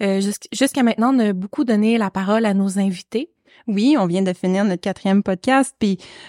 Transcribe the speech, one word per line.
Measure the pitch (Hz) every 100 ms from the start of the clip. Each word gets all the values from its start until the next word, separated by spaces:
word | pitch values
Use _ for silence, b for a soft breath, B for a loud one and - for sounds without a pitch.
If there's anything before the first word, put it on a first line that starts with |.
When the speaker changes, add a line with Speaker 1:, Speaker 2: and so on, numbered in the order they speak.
Speaker 1:
Euh, | 202 196
jusqu-, | 196 202 -
jusqu'à | 226 269 277
maintenant, | 233 220 240 269
on |
a | 214
beaucoup | 185 196 -
donné | 247 208 220 233
la | 196
parole | 190 190 220 220
à |
nos | 196 196 190
invités. | 196 180 - 220 311 _ b b -
Speaker 2:
Oui, | 196 247 294
on | 180
vient | 175
de | 190
finir | 180 180 190
notre | 208 180
quatrième | 202 185 196 196
podcast, | 202 185 - 262 262 -
puis, | 208 185 B B